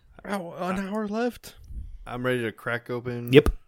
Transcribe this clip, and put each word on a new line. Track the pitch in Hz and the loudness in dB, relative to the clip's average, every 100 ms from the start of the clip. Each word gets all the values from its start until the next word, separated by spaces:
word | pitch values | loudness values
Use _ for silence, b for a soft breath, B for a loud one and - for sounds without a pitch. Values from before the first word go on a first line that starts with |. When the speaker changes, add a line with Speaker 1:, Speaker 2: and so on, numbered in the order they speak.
| - - 190 | -20 -18 -8
Speaker 1:
Oh, | 196 170 | -6 -6
an | 147 180 190 190 | -8 -4 -4 -4
hour | 214 214 | -4 -4
left? | 214 240 - - - - - - - - | -2 -2 -4 -14 -20 -14 -12 -12 -12 -10
Speaker 2:
I'm | 120 127 | -4 -2
ready | 123 | 0
to | 117 | -2
crack | - - 117 - | -4 -6 -6 -4
open | 123 123 120 120 | -6 -6 -6 8
Speaker 3:
Yep. | 135 147 - | 8 10 4